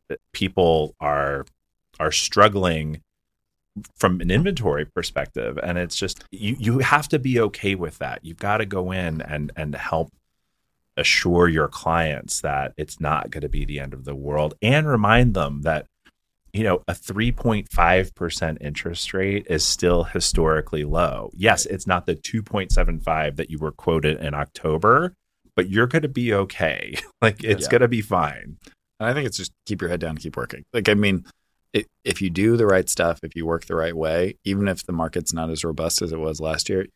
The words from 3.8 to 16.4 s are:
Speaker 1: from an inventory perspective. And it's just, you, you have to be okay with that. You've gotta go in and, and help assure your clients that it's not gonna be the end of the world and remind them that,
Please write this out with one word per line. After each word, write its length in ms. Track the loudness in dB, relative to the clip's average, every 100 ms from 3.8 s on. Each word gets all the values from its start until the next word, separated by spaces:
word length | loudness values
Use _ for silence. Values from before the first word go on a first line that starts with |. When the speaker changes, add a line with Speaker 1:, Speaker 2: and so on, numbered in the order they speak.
| -16 0
Speaker 1:
from 240 | 2 2
an 100 | 2
inventory 540 | 2 2 0 0 0
perspective. 720 | -2 -6 -6 -4 -6 -6 -6 -6
And 160 | -4 -4
it's 180 | -4 -4
just, 260 | -6 -8 -14
you, 260 | -8 -6 -2
you 200 | 0 2
have 280 | 2 2 2
to 100 | 0
be 220 | 2 2
okay 340 | 2 0 -2
with 240 | -2 -4 -6
that. 220 | -8 -10
You've 120 | -14 -6
gotta 280 | -2 0 -2
go 260 | -2 -2
in 280 | -2 -2 -4
and, 280 | -6 -6 -6 -6
and 180 | -8
help 360 | -6 -4 -2 -4 _ _ _ _ _ _ _ _ -2
assure 520 | 2 2 4 6 6
your 200 | 4 0
clients 720 | -2 0 0 0 -4 -6 -6
that 300 | -4 -4 -4 -8
it's 240 | -10 -6
not 300 | -2 -2 -4
gonna 180 | -8 -4
be 160 | -2
the 160 | -2 -6
end 140 | -10
of 100 | -12
the 100 | -10
world 400 | -8 -4 -2 -2 0
and 260 | 2 2 2
remind 480 | 2 4 6 6
them 280 | 4 0 -2
that, 240 | -2 -2 -4 _ _ _ _ _